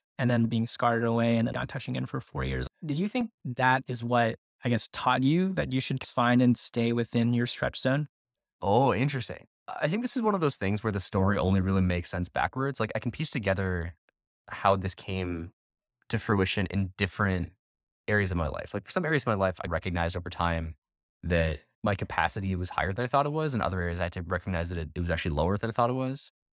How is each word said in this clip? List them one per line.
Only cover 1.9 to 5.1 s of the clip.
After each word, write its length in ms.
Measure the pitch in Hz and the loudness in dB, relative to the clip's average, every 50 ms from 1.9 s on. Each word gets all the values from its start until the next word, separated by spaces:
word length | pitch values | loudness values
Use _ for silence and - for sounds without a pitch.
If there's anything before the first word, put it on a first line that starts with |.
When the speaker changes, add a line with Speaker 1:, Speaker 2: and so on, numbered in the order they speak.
| 127 | -4
Speaker 1:
it 120 | 127 127 - | -4 -4 -4
for 100 | - 131 | -6 -8
four 240 | - - - 139 135 | -8 -8 -8 -6 -4
years. 240 | 131 131 127 127 - - _ - | -4 -4 -4 -4 -6 -8 _ -6
Did 120 | 151 139 | -4 -2
you 100 | 151 190 | -2 -2
think 240 | 208 - 254 240 220 - _ - | -2 -2 -2 -4 -4 -6 _ -10
that 400 | - 123 - 127 127 131 131 - | -8 -2 2 2 4 4 2 0
is 160 | - 123 113 117 | -4 -6 -4 -2
what, 340 | 120 123 120 117 113 110 - _ _ _ _ - | 2 2 4 2 2 0 -4 _ _ _ _ -2
I 60 | 127 | 0
guess, 180 | 120 110 - - - | 0 0 0 -4 -6
taught 300 | - - 123 | -2 2 2